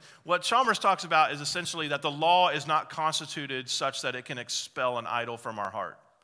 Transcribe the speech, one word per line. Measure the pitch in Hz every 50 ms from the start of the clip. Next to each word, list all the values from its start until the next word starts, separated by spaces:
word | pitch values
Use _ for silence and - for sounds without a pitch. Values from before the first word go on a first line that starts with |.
| - - - - -
what | 151 175 180 175
Chalmers | - 233 240 262 233 202 -
talks | - 202 190 - -
about | 165 165 156 156 123 143
is | 143
essentially | 147 143 - 180 170 - - 165 156 147
that | 147 139 -
the | 151
law | 143 147 160 165 175 180 180 170
is | 143 151 135
not | 156 156 151 - -
constituted | - 165 156 156 156 - 156 143 - 160 143 135 131 131 127 123
such | - - 147 135 131 - -
that | 131 123
it | 127 123
can | - 143 123
expel | 117 - - - - - - 143 131 127 123 120
an | 110
idol | 92 117 120 117 120 117
from | 113 - 123 110 104
our | 101 95
heart. | 98 104 92 80 - - _ _ _ _